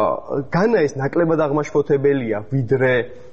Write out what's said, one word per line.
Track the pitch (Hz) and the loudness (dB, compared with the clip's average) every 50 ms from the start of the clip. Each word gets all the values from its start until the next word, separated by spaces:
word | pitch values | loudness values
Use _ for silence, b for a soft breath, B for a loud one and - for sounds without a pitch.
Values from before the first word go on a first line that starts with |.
| 104 85 65 - - - 127 139 135 | 2 2 0 -2 -4 -6 -4 -4 -4
განა | - - 170 202 233 233 190 | -2 0 0 2 2 4 2
ეს | 156 139 - | 2 2 0
ნაკლებად | 131 135 135 - 165 170 160 165 151 | -2 -4 -2 0 0 2 2 2 2
აღმაშფოთებელია, | 156 143 143 151 147 - - 147 143 - 147 135 131 143 139 135 120 110 104 104 | 0 0 0 -2 -2 0 0 0 2 2 0 2 4 2 2 2 0 -4 -4 -4
ვიდრე, | 104 - 135 135 123 110 135 123 131 127 127 120 110 B B B B B | -4 -4 -2 -2 0 0 0 2 2 2 2 2 0 B B B B B